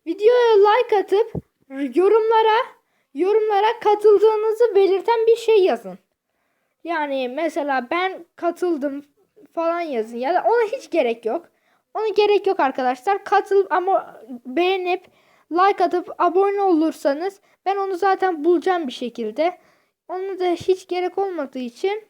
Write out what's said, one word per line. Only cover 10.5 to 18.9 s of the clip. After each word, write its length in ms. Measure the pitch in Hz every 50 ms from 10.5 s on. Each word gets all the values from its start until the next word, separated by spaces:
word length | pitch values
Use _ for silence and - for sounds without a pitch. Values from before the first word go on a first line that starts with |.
| 440 480 453 403 -
hiç 180 | 523 - -
gerek 360 | - 339 269 233 233 233 -
yok. 200 | 214 240 339 - _ _ _ _ _ _ _ _ _ -
Ona 140 | 359 440 440
gerek 380 | 381 - 415 415 415 381 392
yok 140 | 381 381 370
arkadaşlar. 640 | 311 269 269 - 254 247 262 262 - 403 392 392 403
Katıl 420 | - 415 392 392 - 392 403 381 -
ama 500 | 294 359 359 381 381 320 - - - - - 220 262 247 -
beğenip 600 | 254 254 311 349 370 381 381 359 359 359 370 _ _ _ _ _ _ _ _ _ - 302
like 320 | 339 370 392 392 392 370
atıp 300 | 339 - 359 - - - -
abone 420 | - 349 330 370 392 403 403 403
olursanız 800 | 392 381 349 302 320 320 - - - 302 277 294 349 392 392 - _ _ _ _ -
ben 100 | 359 392
onu 200 | 403 392 392 392
zaten 480 | 339 403 392 381 370 381 370 359 311 285
bulacağım 420 | 339 359 320 - 381 370 349 330
bir 60 | 254